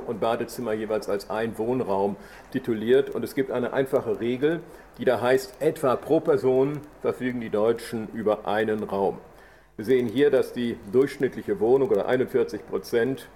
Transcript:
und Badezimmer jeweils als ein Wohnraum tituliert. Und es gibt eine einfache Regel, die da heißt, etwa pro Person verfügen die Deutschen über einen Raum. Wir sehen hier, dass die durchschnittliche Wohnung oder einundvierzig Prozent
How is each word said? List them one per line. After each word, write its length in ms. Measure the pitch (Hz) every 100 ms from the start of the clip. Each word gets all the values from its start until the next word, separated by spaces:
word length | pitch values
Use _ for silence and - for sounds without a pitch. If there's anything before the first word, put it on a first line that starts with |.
| -
und 100 | 110
Badezimmer 540 | 117 120 117 - 117
jeweils 360 | 110 107 107 101
als 220 | 101 -
ein 260 | 107 113 104
Wohnraum 600 | 110 127 104 98 101 101 - - -
tituliert. 600 | 127 127 110 110 131 139
Und 120 | -
es 140 | 113 -
gibt 160 | 135
eine 200 | 123 120
einfache 440 | 127 135 135 117 -
Regel, 400 | 117 123 147 165 165 - - -
die 60 |
da 160 | 123 117
heißt, 340 | 123 196 - -
etwa 340 | 151 160 139
pro 240 | 120 - 160
Person 600 | 160 139 127 131 139 147 - -
verfügen 400 | - 107 127 123
die 100 | 113
Deutschen 580 | 104 110 117 - 117 110
über 360 | 113 107 104 -
einen 340 | 104 110 107
Raum. 360 | 104 98 95 - - - - - _ -
Wir 80 |
sehen 240 | 107 127 123
hier, 240 | 110 143
dass 200 | 135 117
die 260 | 123 120 104 98
durchschnittliche 720 | 123 139 - 131 - - 98
Wohnung 300 | 107 135 127
oder 180 | 101 -
einundvierzig 580 | 127 120 123 113 107 -
Prozent 640 | 98 - 117 120 135 -